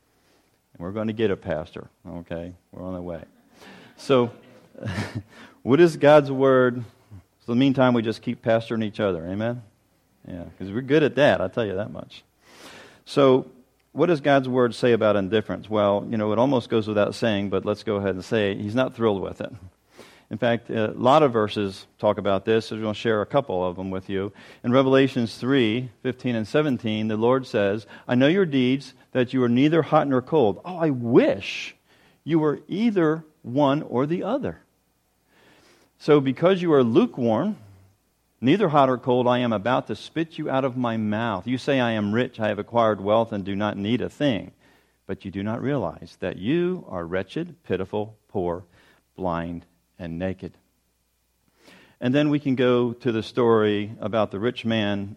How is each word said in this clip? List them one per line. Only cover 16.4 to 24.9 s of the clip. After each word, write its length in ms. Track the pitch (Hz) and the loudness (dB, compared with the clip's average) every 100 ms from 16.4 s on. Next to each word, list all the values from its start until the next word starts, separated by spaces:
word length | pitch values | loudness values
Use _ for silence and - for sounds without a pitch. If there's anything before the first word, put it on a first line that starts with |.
| 135 131 - | 2 0 0
goes 200 | 117 107 | -2 0
without 260 | 104 101 | 0 0
saying, 360 | 104 120 101 101 | 0 -2 0 -2
but 140 | 95 | -4
let's 200 | 107 101 | -2 -4
go 120 | - 101 | -2 -2
ahead 180 | 98 | -2
and 100 | 92 | -4
say 280 | 90 117 101 | -2 0 0
it. 60 | 107 | -2
He's 160 | 104 | -4
not 200 | 117 131 | -2 -2
thrilled 280 | 127 113 98 | 0 0 0
with 180 | 87 87 | -4 -8
it. 120 | 104 104 92 _ _ - - _ - | -12 -12 -20 _ _ -20 -20 _ -12
In 80 | 110 | -2
fact, 320 | 120 117 - | 0 0 -2
a 180 | 113 107 - | -4 -4 0
lot 260 | 117 151 | 4 6
of 100 | 147 | 6
verses 540 | 113 104 107 98 95 - - | 2 0 -2 -4 -6 -18 -2
talk 200 | 107 104 | 0 0
about 260 | 98 98 | 0 0
this, 220 | 113 110 - | 2 0 0
so 80 | |
we're 80 | 110 | -6
gonna 120 | 110 | -6
share 260 | 104 117 107 | -4 -2 0
a 60 | 101 | 0
couple 380 | 143 127 92 | -2 -2 -4
of 120 | 90 90 | -4 -4
them 140 | 95 | -8
with 180 | 92 95 | -8 -6
you. 240 | 98 101 - - - | -6 -6 -10 -20 -8
In 80 | 120 | 0
Revelations 640 | 127 131 | 4 6